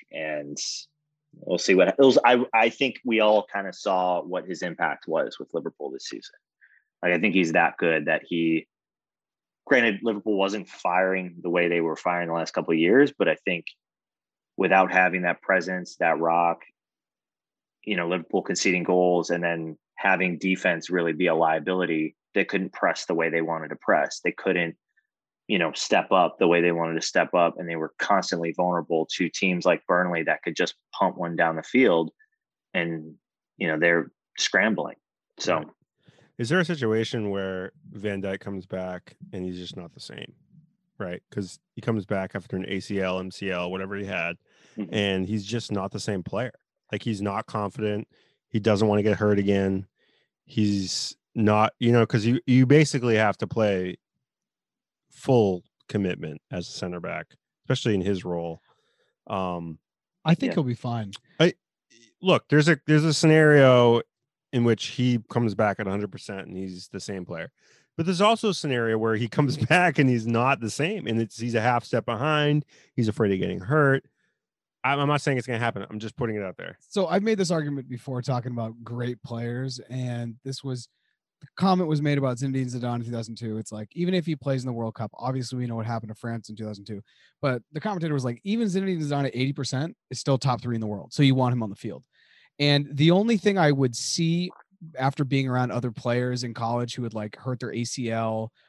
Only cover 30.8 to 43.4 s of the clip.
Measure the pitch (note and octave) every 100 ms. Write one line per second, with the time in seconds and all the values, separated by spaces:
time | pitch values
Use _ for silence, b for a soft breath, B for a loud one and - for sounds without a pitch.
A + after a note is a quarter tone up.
30.8 | _ - F#2+ F2+ E2+ E2+ E2 E2 - B2
31.8 | B2 E2+ E2 - _ _ _ _ _ F#2
32.8 | E2+ E2 D#2 D2+ _ _ _ - F2+ D#2
33.8 | E2+ E2+ - _ _ - - G2 G#2 F2+
34.8 | D2+ - _ _ _ - - E2 D#2+ _
35.8 | _ _ b b b - A#2+ F3 E3 D#3+
36.8 | A#2+ A2 A2+ A#2+ G#2 G2 F#2+ F#2 F#2 -
37.8 | - G#2+ G#2 G2 F#2+ G2 - G2 F#2 F#2+
38.8 | F#2 F2+ - - - G2 F#2 F2+ F2 -
39.8 | E2+ - - - - _ _ - _ _
40.8 | _ - F#2 F2 - - F#2+ - _ -
41.8 | - A2+ F#2+ G2 F#2+ G2+ - F#2 F2+ F#2+
42.8 | - G2+ F#2 F#2 F#2 -